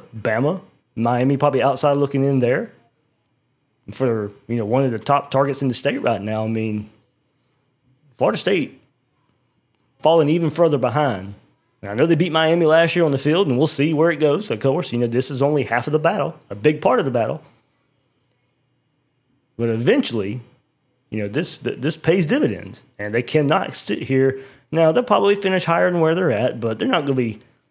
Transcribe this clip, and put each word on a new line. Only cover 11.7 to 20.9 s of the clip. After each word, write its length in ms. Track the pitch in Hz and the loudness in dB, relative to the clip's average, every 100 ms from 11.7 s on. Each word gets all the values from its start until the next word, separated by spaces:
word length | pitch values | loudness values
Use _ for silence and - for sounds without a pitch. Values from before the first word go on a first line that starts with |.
| _ | _
And 100 | 98 | -6
I 20 | |
know 120 | 107 165 | 0 2
they 100 | 160 | 2
beat 160 | 175 | 2
Miami 340 | 160 160 170 160 | 2 2 2 4
last 300 | 160 165 175 | 4 4 2
year 80 | |
on 80 | 160 | 0
the 60 | 135 | 0
field, 300 | 147 165 190 | 0 2 2
and 100 | 123 | 2
we'll 100 | 156 | 0
see 260 | - 147 | 0 0
where 180 | 151 165 | 2 2
it 80 | 151 | 2
goes. 280 | 151 151 214 | 0 0 -2
Of 80 | 110 | -2
course, 300 | 135 151 - | 0 -2 -2
you 80 | 120 | -2
know, 80 | 120 | 0
this 220 | 117 131 | 0 -2
is 120 | 135 | 0
only 220 | 143 151 | 0 0
half 240 | 120 120 135 | 0 -2 0
of 60 | |
the 60 | 151 | 0
battle, 360 | 165 202 156 - - | 0 -2 -4 -8 -14
a 60 | 104 | -2
big 260 | 143 151 | 0 2
part 180 | 190 254 | 2 2
of 60 | 143 | 0
the 60 | |
battle. 300 | 120 113 151 - _ _ _ _ _ _ _ _ _ _ _ _ _ _ _ _ _ _ _ _ - | -2 -2 -6 -12 _ _ _ _ _ _ _ _ _ _ _ _ _ _ _ _ _ _ _ _ -4
But 120 | 117 | -2
eventually, 720 | 113 131 269 - 117 98 120 - _ _ _ _ | 0 2 2 0 -4 -4 -8 -12 _ _ _ _